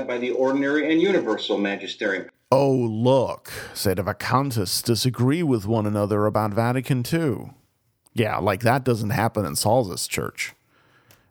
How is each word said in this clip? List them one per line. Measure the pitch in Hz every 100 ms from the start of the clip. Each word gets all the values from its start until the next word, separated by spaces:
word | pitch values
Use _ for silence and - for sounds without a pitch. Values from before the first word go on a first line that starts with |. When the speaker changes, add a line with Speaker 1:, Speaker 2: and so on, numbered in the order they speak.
Speaker 1:
by | 127 120
the | 123
ordinary | 123 131 139 139 151 151
and | 160
universal | 190 185 110 107 - 101
magisterium. | 101 98 95 - 107 92 82 - -
Speaker 2:
Oh, | 135 139
look, | 131 117 107 120 135 107 - - - -
sedevacantists | - 104 92 95 - - 127 139 113 90 -
disagree | - 113 127 117 123 160
with | 165 120 98
one | 113 104
another | 104 104 107 104
about | 104 107
Vatican | 104 117 123 123 131
two. | 120 165 160 90 57 - _ _ _ _ _
Yeah, | 117 107 -
like, | 95 95
that | 117 135
doesn't | 127 113 104
happen | 101 113 107
in | 90
Salza's | - 104 123 101 78 -
church. | - 57 - - - _ _ _ _ _ - _